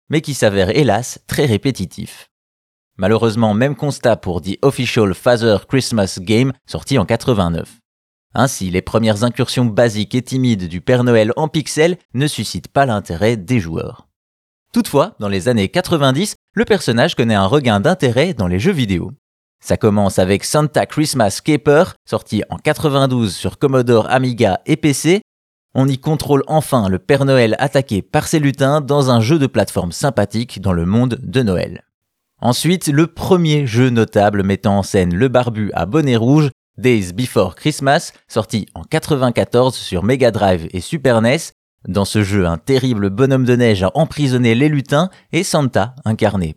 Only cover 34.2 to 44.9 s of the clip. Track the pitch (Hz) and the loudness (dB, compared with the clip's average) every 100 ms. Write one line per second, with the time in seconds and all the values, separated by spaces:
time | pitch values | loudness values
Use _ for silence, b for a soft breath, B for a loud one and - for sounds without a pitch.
34.2 | 104 101 95 98 107 101 92 101 90 87 | 2 2 0 0 0 0 0 0 2 2
35.2 | 131 123 120 107 101 - 85 147 147 117 | 2 2 0 -2 -4 -4 -2 0 0 2
36.2 | 117 151 147 - _ - 120 117 90 90 | 4 2 2 -4 _ -4 0 0 0 -6
37.2 | 127 120 92 - 151 147 135 151 - b | -2 0 0 -2 -6 -2 0 0 -2 b
38.2 | _ 120 104 110 90 - 82 156 - 143 | _ -6 -4 -4 -6 -12 -6 -6 -2 0
39.2 | 127 113 95 120 131 - - 90 98 131 | 0 0 0 2 2 0 -6 -4 0 2
40.2 | 123 101 98 90 82 92 - 165 135 117 | 2 2 2 0 -2 -10 -8 -2 0 2
41.2 | 113 160 - - _ _ - 95 98 107 | 2 0 -4 -16 _ _ -4 -2 0 0
42.2 | 98 101 87 82 - 131 131 110 101 98 | 2 2 0 -2 0 0 0 0 -2 0
43.2 | 135 135 123 123 120 101 95 143 156 - | 2 2 2 2 2 2 0 0 -2 -2
44.2 | 139 123 120 113 151 147 - | -2 2 2 2 2 0 0